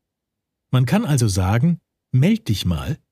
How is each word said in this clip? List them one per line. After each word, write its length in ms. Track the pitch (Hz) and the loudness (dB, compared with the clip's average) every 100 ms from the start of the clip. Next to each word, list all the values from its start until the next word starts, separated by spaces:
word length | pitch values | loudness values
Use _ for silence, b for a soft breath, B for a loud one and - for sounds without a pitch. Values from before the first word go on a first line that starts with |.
| _ _ _ _ _ _ - | _ _ _ _ _ _ -4
Man 160 | 127 127 | -2 2
kann 180 | 202 | 0
also 220 | 226 143 117 | 0 0 0
sagen, 540 | 95 92 117 165 165 _ _ _ | 0 0 2 0 -2 _ _ _
„Meld 360 | 131 165 220 - | 0 2 0 -2
dich 160 | 101 | -4
mal“ 340 | 175 78 69 156 _ | -2 -4 -4 -10 _